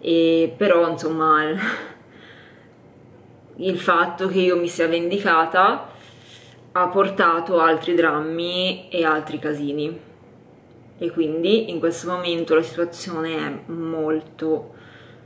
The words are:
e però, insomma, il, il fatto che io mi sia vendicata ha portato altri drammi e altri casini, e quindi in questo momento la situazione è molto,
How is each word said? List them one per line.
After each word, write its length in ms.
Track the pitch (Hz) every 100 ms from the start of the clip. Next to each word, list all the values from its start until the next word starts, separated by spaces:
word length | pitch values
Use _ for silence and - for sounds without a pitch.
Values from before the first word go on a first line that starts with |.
e 520 | - 165 165 165 165
però, 360 | - 208 175 170
insomma, 580 | 156 156 160 156 156 151
il, 100 | 190 214 - - - - - - - - - - - - - - - - - - -
il 220 | 185 175
fatto 500 | - 170 180 - 190
che 120 | 185
io 180 | 180 175
mi 100 | 175
sia 180 | - 165
vendicata 1000 | 170 170 196 196 165 165 185 196 262 - - - - - - - - -
ha 160 | 180 180
portato 720 | 196 196 190 180 165 170 180
altri 340 | 160 160 160
drammi 960 | 175 165 147 156 165 175 180 185 185 -
e 140 | 180 160
altri 320 | 156 156 151
casini, 600 | 151 147 143 147 151 165 - - - - - - - - - -
e 120 | 170
quindi 580 | 165 156 160 170 220 220
in 80 | 170
questo 320 | 165 170 175
momento 440 | 180 175 170 165
la 80 | 160
situazione 760 | 165 - 170 - - 165 160 160
è 340 | 151 143 -
molto, 1040 | 170 165 160 156 156 - - 160 156 - - - - - -